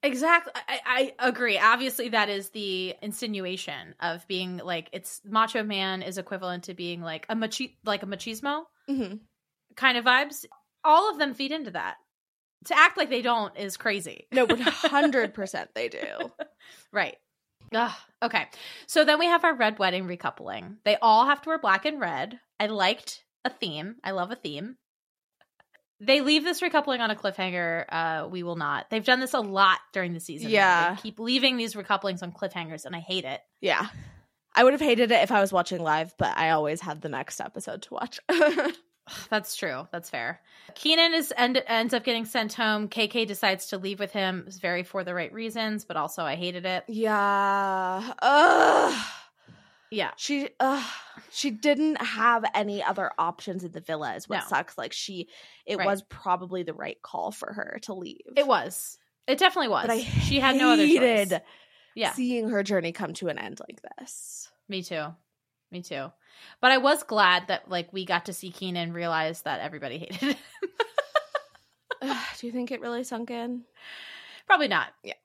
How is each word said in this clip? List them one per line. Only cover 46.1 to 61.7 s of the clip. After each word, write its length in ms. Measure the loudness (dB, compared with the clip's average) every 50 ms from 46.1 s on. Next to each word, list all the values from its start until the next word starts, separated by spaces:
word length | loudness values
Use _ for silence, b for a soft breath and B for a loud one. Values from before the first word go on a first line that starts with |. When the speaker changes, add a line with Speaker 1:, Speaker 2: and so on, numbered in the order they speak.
| -4 -4 -4
Speaker 1:
I 100 | -4 -4
hated 300 | -4 -4 -6 -6 -6 -4
it. 200 | -4 -4 -4 -6
Speaker 2:
Yeah. 1300 | -6 -4 -2 0 2 2 2 4 4 4 4 4 2 2 2 2 0 0 -2 -2 -2 -4 -4 -6 -8 -8 2
Ugh. 840 | 4 6 8 8 8 8 8 8 6 6 6 B B B 0 -2 -6 B B B B B B B B B B B B B B B B B
Speaker 1:
Yeah. 180 | -4 -4 -4 -4 -4
Speaker 2:
She, 320 | -8 -4 -2 -2 -2 -2 -4 _ _
ugh, 240 | 2 2 2 0 -2 -6 B B B B B B B B
she 200 | -8 -4 -4 -4
didn't 500 | -4 0 2 2 4 4 4 0 0 0
have 440 | -4 -6 -2 2 4 4 4 4 2 0 0
any 260 | 0 -2 -2 -4 -2
other 300 | -2 -2 -2 0 -2 -4 -2 -2
options 440 | -2 -2 -2 -6 -10 -8 -8 -8 -8
in 80 | -10 -12
the 60 | -12
villa 340 | -8 -6 -6 -4 -4 -6 -8
is 120 | -8 -8
what 100 | -6 -4 -4
Speaker 1:
No. 60 | -2
Speaker 2:
sucks. 280 | 0 0 -2 -2 -2 -8
Like, 160 | -10 -10 -8
she, 380 | -8 -8 -8 -8 -8 -10 -10 B B B B B B B B
it 100 | -6 -4
Speaker 1:
Right. 80 | 0 0
Speaker 2:
was 160 | 0 0 0
probably 600 | -4 _ -20 -10 -2 -2 -2 -2 -2 -6 -6 -6 -6
the 100 | -6 -8
right 260 | -8 -8 -10 -10 _ -16
call 280 | -12 -8 -6 -6 -6
for 220 | -6 -8 -12 -10 -8
her 240 | -8 -8 -8 -10 -12 -10
to 100 | -10 -10
leave. 280 | -10 -10 -12 -14 -16 -20 -2 0
Speaker 1:
It 120 | 0 4
was. 500 | 4 2 2 0 -4 -8 -10 -12 -12 -14 _ _ _ _ _ _
It 100 | -2 0
definitely 300 | 4 4 4 4 2 0 0
was. 140 | 0 0 0
Speaker 2:
But 60 | 0 -2
I 40 | -2
Speaker 1:
She 380 | -2 0 0 0 2 2 2 4
had 160 | 4 4 4
no 160 | 6 6 6
other 160 | 8 8 8
choice. 100 | 8 8
Speaker 2:
hated 440 | 8 8 6 6 4 4 2 0 -2 b b b b b b